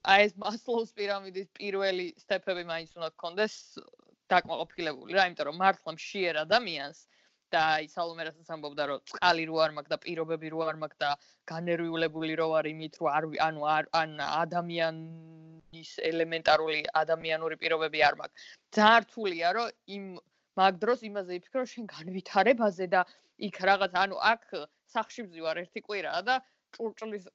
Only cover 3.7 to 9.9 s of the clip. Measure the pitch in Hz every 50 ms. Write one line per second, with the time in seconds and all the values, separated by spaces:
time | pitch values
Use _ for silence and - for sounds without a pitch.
3.7 | - - - - _ _ _ _ _ _ _ _ 190 180 - - 160 120 165 -
4.7 | - - 175 160 147 131 - - 175 190 190 180 175 - 151 143 151 170 185 190
5.7 | 190 - _ - 160 160 - - - 202 185 175 160 151 156 160 196 240 247 196
6.7 | 165 147 139 143 156 - - _ _ _ _ _ _ _ _ _ - 165 156 156
7.7 | 156 156 156 151 - 180 175 170 165 165 165 160 160 160 165 _ 165 156 147 147
8.7 | 143 143 147 139 143 131 _ - - - - 180 170 165 165 160 160 160 160 156
9.7 | 151 147 147 147